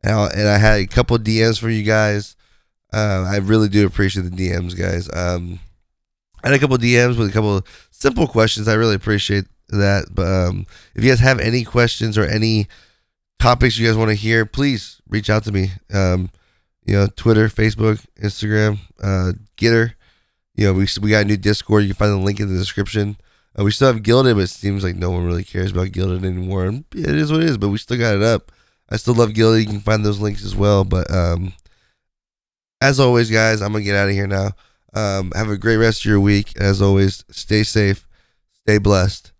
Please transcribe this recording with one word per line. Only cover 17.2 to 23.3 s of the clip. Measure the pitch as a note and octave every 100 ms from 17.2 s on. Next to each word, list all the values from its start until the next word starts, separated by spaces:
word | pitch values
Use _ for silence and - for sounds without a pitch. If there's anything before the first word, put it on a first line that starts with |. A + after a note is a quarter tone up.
| - A2 G#2+
Facebook, | - A2 G#2+ A2 G#2+ _ _
Instagram, | G#2+ - G#2+ G#2+ G#2+ G#2 - _
uh, | G2+ F#2+ F#2 F2 - -
Getter. | A#2 A#2 A2+ - _ _ _ _ _ -
You | G2
know, |
we, | F#2 G2 -
we | G#2
got | G#2+
a | G#2
new | G#2
Discord. | G2+ G#2 - G#2+
You | G2+
can | F#2+
find | G#2
the | G2+
link | F#2+ G2+
in | G2+
the | F#2
description. | F#2 - G2 A2 G2+ G2+ _